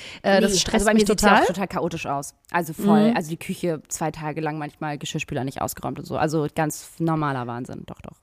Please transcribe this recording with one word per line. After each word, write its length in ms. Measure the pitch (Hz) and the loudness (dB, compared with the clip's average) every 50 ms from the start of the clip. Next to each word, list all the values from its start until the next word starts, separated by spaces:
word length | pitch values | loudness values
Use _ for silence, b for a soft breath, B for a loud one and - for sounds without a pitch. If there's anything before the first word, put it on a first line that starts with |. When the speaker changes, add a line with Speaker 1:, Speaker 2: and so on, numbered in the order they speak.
| B B B B | B B B B
Speaker 1:
Äh, 180 | - 196 196 190 | 0 2 4 4
das 120 | 220 208 | 4 4
Speaker 2:
Nee, 60 | 196 170 | 2 0
Speaker 1:
stresst 160 | - - 226 | 0 0 0
Speaker 2:
also 120 | 214 208 | 2 4
bei 80 | 220 214 | 4 6
Speaker 1:
mich 80 | 220 | 6
Speaker 2:
mir 40 | 208 202 | 4 4
sieht's 140 | 214 - 214 | 2 4 6
ja 40 | 202 | 6
Speaker 1:
total. 120 | 202 247 | 8 6
Speaker 2:
auch 40 | 339 466 | 6 4
total 180 | - 202 190 | 0 -2 -6
chaotisch 400 | - 190 180 151 170 165 160 - | -4 -2 -2 -2 -2 -4 -4 -6
aus. 280 | - 143 139 143 - - _ _ - | -4 -6 -6 -6 -10 -16 _ _ -4
Also 200 | - 175 170 156 | -4 -2 -2 -4
voll, 380 | 160 - 202 202 208 208 214 226 | -6 0 4 6 6 8 6 6
Speaker 1:
Mhm. 60 | 233 | 4
Speaker 2:
also 140 | 170 170 151 | 2 -2 -4
die 60 | 165 | -8
Küche 460 | - - - 185 - - 175 160 147 - _ | -8 -6 -8 -6 -4 -2 -2 -2 -4 -6 _
zwei 240 | - - 170 156 | -6 -4 -4 -4
Tage 280 | - 160 156 156 147 160 | -4 -4 -6 -6 -4 -4
lang 180 | 156 151 151 156 | -4 -4 -4 -6
manchmal 380 | 147 147 - _ 156 151 147 | -8 -8 -8 _ -6 -6 -6
Geschirrspüler 460 | 147 - - - 185 - - 147 139 | -6 -8 -6 -6 -6 -6 -4 -4 -4
nicht 180 | 127 139 - - | -4 -4 -4 -4
ausgeräumt 380 | - - - - - 131 135 147 | -6 -6 -6 -6 -8 -8 -8 -8
und 60 | - | -8
so. 120 | - 131 | -6 -2
Also 300 | 123 - 156 151 160 147 151 - | -2 0 0 0 0 -2 -2 -2
ganz 360 | - 160 151 - - - - - - | -2 -2 -2 -2 -6 -12 -18 -6 -4
normaler 480 | 165 165 160 156 151 143 135 127 120 120 | -2 0 0 0 0 -2 -2 -4 -6 -6
Wahnsinn, 340 | 120 120 127 - - - - | -8 -8 -10 -10 -12 -14 -14
doch, 140 | - - - | -16 -16 -16
doch. 120 | - - - _ | -18 -20 -20 _